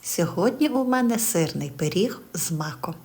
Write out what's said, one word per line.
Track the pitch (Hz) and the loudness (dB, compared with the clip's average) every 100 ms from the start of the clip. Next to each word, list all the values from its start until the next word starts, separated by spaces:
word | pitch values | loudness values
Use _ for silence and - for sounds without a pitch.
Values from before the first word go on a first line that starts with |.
Сьогодні | - - 165 - 208 - 302 | -6 -2 0 2 2 2 0
у | 254 | 2
мене | 254 254 240 226 | 2 2 4 2
сирний | - 170 156 139 143 - | 2 2 2 0 -6 -2
пиріг | 151 175 233 - - | -2 2 0 -2 -12
з | 170 - | -6 -4
маком. | 160 156 127 - 165 | -4 -4 -6 -8 -10